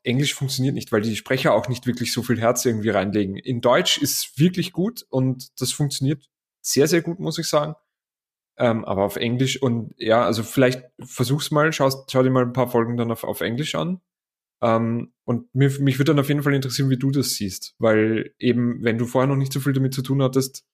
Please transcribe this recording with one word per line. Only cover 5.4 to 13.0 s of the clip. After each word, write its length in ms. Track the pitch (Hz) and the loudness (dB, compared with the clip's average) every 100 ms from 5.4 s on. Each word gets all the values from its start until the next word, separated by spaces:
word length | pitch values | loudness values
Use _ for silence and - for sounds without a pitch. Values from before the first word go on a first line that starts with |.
| - - | -8 -8
das 100 | 127 | -6
funktioniert 540 | - 143 - 135 - _ _ _ _ | -2 -4 -2 -2 -4 _ _ _ _
sehr, 260 | - 123 156 | -2 2 4
sehr 120 | 170 | 2
gut, 180 | 160 175 | 0 -6
muss 180 | 156 160 | -6 -6
ich 80 | 156 | -2
sagen. 280 | 151 151 151 _ _ _ _ _ _ _ - | 0 0 -6 _ _ _ _ _ _ _ -2
Ähm, 260 | 123 113 | 0 0
aber 200 | - 98 98 | -2 0 0
auf 100 | - | 0
Englisch 460 | 117 123 131 - | -4 0 -2 0
und 320 | 131 117 107 - | 0 -2 -6 -8
ja, 280 | 107 113 101 | 2 4 4
also 180 | 107 | 0
vielleicht 400 | 110 - 127 131 - - | -2 2 2 2 -10 -20
versuch's 520 | - - 120 147 - | -16 -4 -2 0 0
mal, 200 | 151 156 | 2 2
schaust, 400 | 156 135 131 - | 2 0 0 -2
schau 100 | 131 | 2
dir 80 | 131 | 4
mal 140 | 131 | 4
ein 80 | 123 | 2
paar 160 | 123 123 | 0 0
Folgen 280 | 120 117 | 0 0
dann 140 | 120 | -2